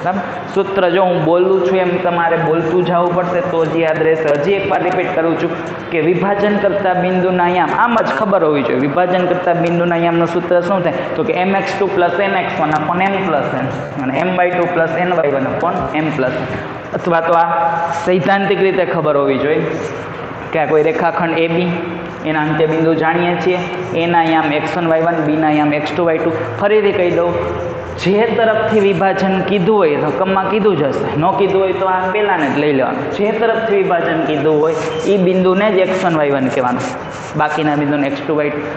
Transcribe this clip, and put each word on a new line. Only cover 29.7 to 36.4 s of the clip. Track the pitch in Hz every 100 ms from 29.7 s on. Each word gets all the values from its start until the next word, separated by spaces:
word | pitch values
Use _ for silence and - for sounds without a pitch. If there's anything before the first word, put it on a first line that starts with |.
| 220
હોય, | 170 143
રકમમાં | 147 156 190 190 190
કીધું | 214 208 175
જ |
હશે, | 143 - - 147
ન | 165
કીધું | 185 196 190
હોય | 190
તો | 180 190
આ | 185 185
પહેલાંને | 196 208 180 147
જ | 147
લઈ | 147
લેવાનું. | 139 123 123 131 -
જે | 202
તરફથી | 214 226 226 220 202
વિભાજન | 175 175 170 160 151
કીધું | 151 147 151
હોય | 156 156 - - -
એ | 202
બિંદુને | 180 185 185 185 214
જ | 185
એક્સ | 185 185 185
વન | 165
વાય | 147
વન | 139